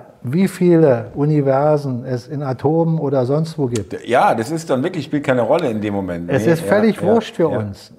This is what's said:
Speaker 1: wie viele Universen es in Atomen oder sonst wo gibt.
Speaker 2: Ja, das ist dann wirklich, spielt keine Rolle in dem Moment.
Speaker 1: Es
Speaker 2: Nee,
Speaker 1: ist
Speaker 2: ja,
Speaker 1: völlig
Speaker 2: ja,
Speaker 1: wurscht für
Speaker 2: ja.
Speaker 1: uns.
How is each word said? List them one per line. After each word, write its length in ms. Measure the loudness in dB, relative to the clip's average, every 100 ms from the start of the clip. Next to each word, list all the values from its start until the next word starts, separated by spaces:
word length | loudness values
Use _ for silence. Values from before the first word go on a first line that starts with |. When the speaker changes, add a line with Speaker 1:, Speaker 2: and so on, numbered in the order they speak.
| -14 -14
Speaker 1:
wie 260 | -4 0 0
viele 640 | 2 4 6 6 4 0
Universen 920 | -2 0 2 2 2 2 2 0 -6 -4
es 200 | -8 -6
in 160 | -8
Atomen 560 | -6 -2 0 0 0 0
oder 280 | 0 0 0
sonst 320 | 0 -2 -4
wo 80 | -2
gibt. 400 | -2 -6 -10 0
Speaker 2:
Ja, 280 | 2 2
das 160 | 2 -2
ist 200 | -6 -2
dann 120 | -2
wirklich, 220 | -2 -4
spielt 200 | -4 -4
keine 180 | 0 0
Rolle 260 | 2 0 0
in 120 | -2
dem 120 | -4
Moment. 360 | -4 -4 -6 -2
Speaker 1:
Es 160 | 0 2
Speaker 2:
Nee, 60 |
Speaker 1:
ist 100 | 0
Speaker 2:
ja, 40 | 2
Speaker 1:
völlig 300 | 2 2 0
Speaker 2:
ja, 60 |
Speaker 1:
wurscht 340 | 2 2 0 -2
für 140 | -2
Speaker 2:
ja. 80 | -2
Speaker 1:
uns. 340 | -6 -10 -18